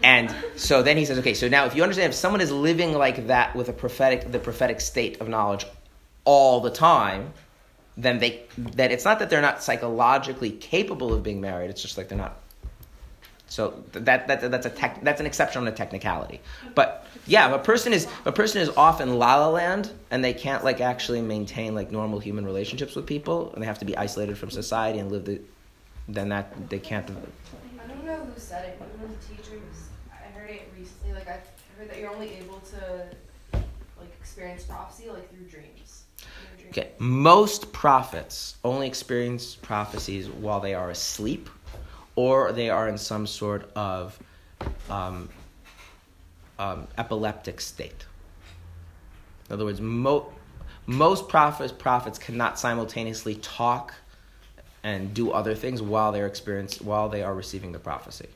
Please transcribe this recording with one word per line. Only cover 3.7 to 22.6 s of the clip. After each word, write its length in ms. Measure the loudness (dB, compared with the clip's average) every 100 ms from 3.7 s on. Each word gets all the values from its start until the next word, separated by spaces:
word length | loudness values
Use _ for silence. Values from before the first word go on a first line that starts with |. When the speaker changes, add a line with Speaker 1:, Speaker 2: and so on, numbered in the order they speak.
Speaker 1:
prophetic, 580 | -4 -6 2 4 4 0
the 80 | -4
prophetic 420 | -4 0 0 0
state 400 | -2 -2 -2 -4
of 80 | -4
knowledge 380 | 0 2 0 -4 -14 -20 -20 _ -2
all 360 | 8 10 10 8
the 100 | 2
time, 640 | 4 6 6 4 -2 -6 -12 -20 _ _ _ _ 0
then 240 | 2 2
they, 220 | 0 -2 -14 -10
that 360 | -6 2 2
it's 120 | 4
not 140 | 4 4
that 120 | 4
they're 120 | 4
not 180 | 4 2
psychologically 920 | -2 -2 0 4 6 6 2 -4 -4
capable 600 | -6 -2 0 0 -2 0
of 120 | 0
being 160 | 0 -4
married, 280 | -4 -4 -6
it's 140 | -8
just, 160 | -10 -8
like, 100 | -6
they're 80 | -6
not." 240 | -6 -10 -20 -16 -16 -16 -20 -20 -20 -20 -20 -20 -16
So 340 | -4 -4 -4 -14
th-, 120 | -4
that, 240 | 4 4 4
that, 220 | -2 0
that's 140 | -2 -2
a 40 |
tech-, 320 | -4 -4 0
that's 160 | 0 0
an 80 | -2
exception 360 | 0 0 0
on 40 | -4
a 60 |
technicality. 680 | -4 -6 -4 -4 -4 -6 -12 -16 -16 -2 4
But 280 | 4 2 -12 -18 6
yeah, 220 | 8 8
if 60 |
a 100 | 4
person 280 | 4 4 4
is, 120 | 2
if 220 | 0 -4 -4
a 60 |
person 300 | 2 2 2
is 60 | 0
off 320 | 8 8 8
in 180 | 2 4
La 160 | 6
La 140 | 8 6
Land 420 | 4 2 0 -2 -8 -4
and 120 | 0
they 80 | 0
can't, 300 | 0 -2 0
like, 180 | 2 2
actually 420 | 2 0 -2 -2
maintain, 520 | 0 -2 -4 -6 -4
like, 160 | -4 -4
normal 300 | -4 -2 -4
human 240 | -4 -6
relationships 500 | -4 -4